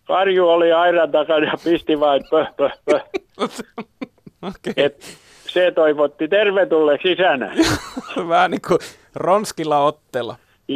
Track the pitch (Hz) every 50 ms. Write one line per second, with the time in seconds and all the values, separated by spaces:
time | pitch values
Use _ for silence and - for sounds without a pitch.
0 | _ - 160 180 196 196 185 185 180 170 170 170 170 170 160 165 175 175 175 170
1 | 160 151 165 156 143 160 160 151 156 135 - - - 165 170 147 - - 156 147
2 | 151 147 139 135 - - 156 160 143 - - - 139 131 - - _ - 151 135
3 | - - - - - _ _ - 202 - - - - _ _ - 214 _ _ -
4 | 262 - _ _ - - - _ - 196 180 - - - - - 143 143 - -
5 | - - - - _ _ - - - - - 180 180 175 165 170 156 151 147 147
6 | 147 143 - - 160 151 196 202 214 202 190 196 180 151 165 156 156 147 143 -
7 | - 185 170 165 185 175 143 127 110 92 - 269 320 320 302 - - - - 254
8 | - - - 262 180 170 165 175 185 170 - - - - 180 - - - - -
9 | _ _ - - - 170 190 208 214 - - - 160 151 147 143 143 151 147 _
10 | _ _ - 123 120 107 - - _ _ _ _ _ - 139